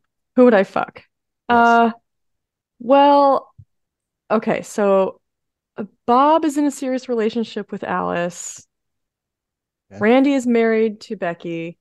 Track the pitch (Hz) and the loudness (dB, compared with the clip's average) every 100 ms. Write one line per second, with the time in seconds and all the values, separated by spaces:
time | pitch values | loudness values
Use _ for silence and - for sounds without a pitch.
0 | _ _ _ - 247 202 202 - - - | _ _ _ 4 6 4 2 -4 -8 -12
1 | _ _ _ _ - 240 233 233 233 226 | _ _ _ _ 0 2 4 4 2 -4
2 | _ _ _ _ _ _ _ _ 233 277 | _ _ _ _ _ _ _ _ 0 4
3 | 285 285 277 262 - - _ _ _ _ | 4 4 2 0 -4 -20 _ _ _ _
4 | _ _ _ 220 226 - - - 202 196 | _ _ _ -4 -2 -6 -6 -4 0 0
5 | 190 - _ _ _ _ _ - 208 _ | -2 -6 _ _ _ _ _ -16 -16 _
6 | - 247 285 320 320 277 294 - 262 254 | 0 2 2 2 0 -2 -4 -4 -6 -6
7 | - 233 214 233 220 214 202 196 - 180 | -6 -4 -4 -4 -8 -10 -12 -12 -6 -6
8 | 180 175 175 - - - _ _ _ _ | -4 -4 -6 -10 -18 -20 _ _ _ _
9 | _ _ _ _ _ _ _ _ _ 98 | _ _ _ _ _ _ _ _ _ -2
10 | 208 254 277 277 240 233 226 220 226 208 | 2 2 2 0 0 0 0 0 -2 -4
11 | - 214 175 170 170 165 165 170 | -14 -8 -8 -8 -10 -10 -10 -14